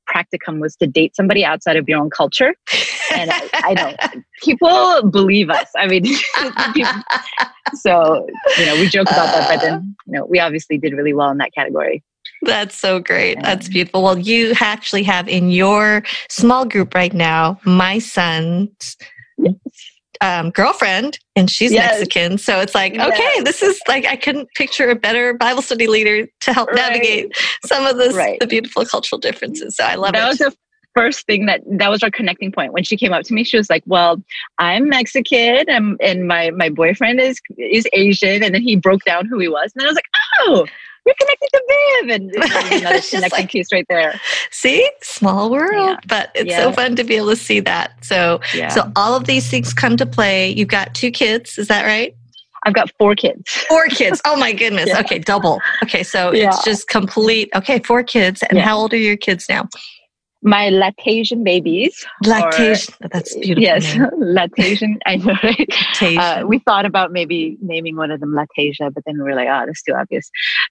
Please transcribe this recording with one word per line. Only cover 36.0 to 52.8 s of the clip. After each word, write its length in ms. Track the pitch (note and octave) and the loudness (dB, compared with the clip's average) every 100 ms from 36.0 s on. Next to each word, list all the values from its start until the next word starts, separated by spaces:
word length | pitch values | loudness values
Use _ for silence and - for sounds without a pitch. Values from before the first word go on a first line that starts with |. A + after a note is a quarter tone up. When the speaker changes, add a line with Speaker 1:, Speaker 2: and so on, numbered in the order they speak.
Speaker 1:
and 260 | F#3+ F#3 F3 | 0 0 0
my, 240 | E3+ E3 | 0 0
my 180 | F3+ E3 | 0 -2
boyfriend 500 | D3+ E3+ G3 A#3 B3 | 2 0 2 0 2
is, 180 | C4 C4 - - | 0 -2 -12 -8
is 300 | A2+ A3 A3+ | -2 0 2
Asian." 500 | G3 G3+ G3 F#3+ G3+ | 2 4 4 2 0
And 100 | G#3+ | 0
then 80 | F#3+ | 0
he 140 | A#3+ G3+ | 2 2
broke 280 | F#3+ G3 F#3+ | 4 2 2
down 200 | F3 G#3+ | -2 -2
who 140 | A#3+ | -2
he 80 | E3+ | -2
was. 240 | D3 G#3 | -2 -4
And 60 | C4 | -2
then 60 | C#4+ | -2
I 20 | |
was 40 | D#4 | 0
like, 140 | - G5 A5 G5+ | 0 -2 0 2
"Oh, 240 | A#4 G#3 D3 - - - A#4+ | 4 4 2 -4 -20 -2 2
we're 80 | - | 2
connected 320 | C#5 C#5 C#5 | 2 2 2
to 100 | C5+ B4+ | 2 4
Viv." 400 | C#5+ C#5+ B4+ A#3+ | 2 4 2 0
And 220 | G#3+ F#3+ | -4 -2
Speaker 2:
<laughs> 40 | G#3+ | -2
Speaker 1:
it 40 | |
was 120 | D#4+ - - F#4+ | 0 0 0 0
another 140 | F3+ F#4+ | 2 0
Speaker 2:
It's 120 | - | 0
just 20 | |
Speaker 1:
connecting 280 | F#3+ F3+ - | -2 -2 -2
Speaker 2:
like, 80 | F#3+ | -2
Speaker 1:
piece 160 | G3+ F3+ | -4 -2
right 140 | F#3 - | -2 0
there. 320 | F3 D#3+ G#3 - - - | 0 0 -2 -6 -6 -8
Speaker 2:
see? 340 | - B3+ D#4 C#5 - | -2 0 4 2 0
Small 480 | - - G3 G3 G#3+ | -12 -2 0 2 0
world, 220 | C4+ F4+ G#4 F#4+ | 0 0 0 0
Speaker 1:
Yeah. 60 | F#4 - | -2 -2
Speaker 2:
but 220 | G#3+ - - | -2 -2 -4
it's 180 | F3+ F3 | -2 2
so 100 | C4 | 2
Speaker 1:
Yeah. 40 | B3 | 2
Speaker 2:
fun 220 | B3 A#3+ | 0 0
to 80 | A#3 | 0
be 100 | A3 | 0
able 140 | G#3 | 0
to 60 | A#3 | 0
see 240 | - G#3 | 0 -2
that. 320 | F#3+ E3+ - - | 0 -2 -4 -10
So, 380 | - F#3 E3+ E3 - | -4 0 2 0 -2
Speaker 1:
Yeah. 140 | - - | -6 -2
Speaker 2:
so 240 | - G#2+ G3+ | -2 0 0
all 180 | G#3+ B3+ | 0 0
of 120 | B3 | 0
these 220 | C4 - | -2 0
things 240 | B3+ A#3+ | -4 -2
come 220 | - B3 A#3+ | 0 2 2
to 100 | B3 | 0
play. 440 | - G3+ F#3+ F#3 | 0 2 2 0
You've 180 | G#3 G3+ | 0 0
got 260 | G3+ - | -2 -4
two 160 | A3 B3 | -4 -4
kids, 480 | A#3+ A3+ A3+ - - | 0 0 0 -4 -6
is 120 | G#3 | 0
that 160 | G#3 G#3+ | 0 2
right? 280 | G#3+ B3 - _ - - - G#3 | 0 -2 -8 _ -20 -20 -4 0
Speaker 1:
I've 80 | |
got 180 | G3 | 2